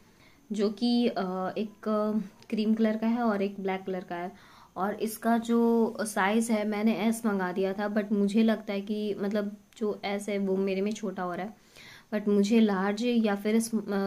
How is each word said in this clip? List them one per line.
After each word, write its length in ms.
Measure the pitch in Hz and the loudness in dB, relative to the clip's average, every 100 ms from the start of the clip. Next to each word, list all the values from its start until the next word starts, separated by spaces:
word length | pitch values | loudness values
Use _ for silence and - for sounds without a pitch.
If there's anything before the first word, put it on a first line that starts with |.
| _ _ - _ - | _ _ -20 _ -8
जो 180 | 208 208 | -2 -2
कि, 380 | 208 240 240 233 | 0 0 2 2
अ, 140 | 190 185 185 185 - | 0 -4 -4 -4 -4
एक 140 | 220 - 214 214 214 214 - - - | -8 -6 -2 0 0 -2 -4 -12 -6
क्रीम 240 | 220 220 | -2 0
कलर 240 | 220 220 220 | 2 2 0
का 100 | 226 | 0
है 140 | 240 | 0
और 200 | 226 202 | 0 0
एक 180 | 196 196 | -2 -4
ब्लैक 240 | 190 190 | -4 -4
कलर 200 | 190 180 | -4 -8
का 120 | - | -6
है। 160 | 175 185 - - - - | -8 -8 -12 -20 -20 -14
और 180 | 175 202 | -4 -4
इसका 440 | 208 220 - 226 233 | -2 -6 -2 0 2
जो 600 | 233 233 233 233 226 - | 2 4 4 4 2 0
साइज़ 500 | 214 214 190 226 226 | -4 0 2 2 2
है 160 | 214 208 | 0 0
मैंने 280 | 208 226 | 2 2
एस 300 | 175 226 226 | 2 0 0
मंगा 260 | 220 196 180 | 0 0 -2
दिया 220 | 185 190 | 0 -2
था, 220 | 196 208 | -2 -2
but 160 | 214 208 | -2 0
मुझे 320 | 202 202 220 | 2 2 4
लगता 300 | 220 220 208 | 4 2 -2
है 80 | 196 | -6
कि 340 | 202 214 208 - | -4 -4 -4 -4
मतलब 380 | 202 214 202 208 _ - | -2 -2 -4 -8 _ -6
जो 240 | 214 202 | -4 -4
एस 240 | 202 202 202 | -4 -4 -4
है 80 | 202 | -2
वो 180 | 196 | 0
मेरे 260 | 190 196 190 | 0 0 0
में 100 | 208 | -2
छोटा 320 | 214 196 190 | -4 -6 -6
हो 120 | 180 | -6
रहा 100 | 175 | -6
है, 80 | 214 - _ - - - _ | -8 -12 _ -20 -20 -20 _
but 140 | 214 208 | -2 2
मुझे 320 | 202 202 233 | 4 6 6
लार्ज 440 | 214 185 202 214 | 6 4 0 0
या 300 | 247 240 220 | 0 2 2
फिर 200 | 202 214 | 0 2
इस, 200 | 226 226 | 0 2
अ, 40 | 214 202 196 | -2 -2 0